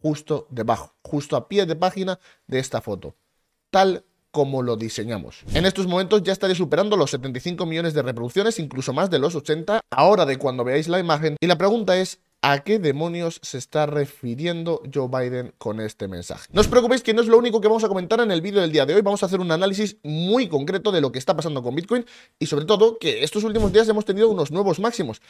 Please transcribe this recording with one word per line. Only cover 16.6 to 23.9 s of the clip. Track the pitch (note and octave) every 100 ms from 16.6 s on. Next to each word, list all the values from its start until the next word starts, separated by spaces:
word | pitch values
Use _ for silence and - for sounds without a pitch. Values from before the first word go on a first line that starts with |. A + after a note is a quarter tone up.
os | G#3
preocupéis | B3 A#3 B3+
que | A3+
no | A3
es | A3+
lo | A#3
único | A#3+ A3
que | G#3
vamos | A3
a | G#3+
comentar | F#3+ F3 A3+
en | A3+
el | E3+
vídeo | F#3 G3
del | E3
día | D3+ C3+
de | G3
hoy, |
vamos | G3+ G3+
a | F#3
hacer | F#3
un | F3+
análisis | D#3+ G3 G3 G#3 G#3
muy | D3 D#3 F3+ A#3+ G#3
concreto | D3 C#3+ F#3 G#3+
de | F3+
lo | C3+
que | A#2+
está | - E3
pasando | D#3+ C#3
con | A#2+ C#3
Bitcoin | F3 B3 A#3+ - - -
y | E3
sobre | D3
todo | D#3 G3+ A3+ A3+
que | D#3 A2
estos | D3+ G#3
últimos | A3 A3 G#3
días | G3
hemos | A3